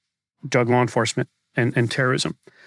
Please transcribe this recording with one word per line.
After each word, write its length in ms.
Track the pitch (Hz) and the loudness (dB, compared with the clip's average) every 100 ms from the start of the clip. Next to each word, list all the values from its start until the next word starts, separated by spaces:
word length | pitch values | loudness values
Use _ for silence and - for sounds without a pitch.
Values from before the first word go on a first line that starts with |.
| _ _ _ _ 139 | _ _ _ _ -2
drug 220 | 127 120 | 0 4
law 100 | 123 | 2
enforcement 480 | 123 - 113 - 123 _ _ - | 2 0 -2 -2 -6 _ _ -2
and, 200 | 120 - | -2 0
and 140 | 117 | 0
terrorism. 480 | - 127 135 - - _ - | 0 0 0 -4 -8 _ -20